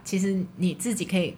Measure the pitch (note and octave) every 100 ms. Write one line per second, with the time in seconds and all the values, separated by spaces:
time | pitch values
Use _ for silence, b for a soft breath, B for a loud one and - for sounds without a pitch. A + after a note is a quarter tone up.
0 | - F#3+ G3 F#3+ F3+ - F3+ - A#3+ A3+
1 | - F#3+ D#3+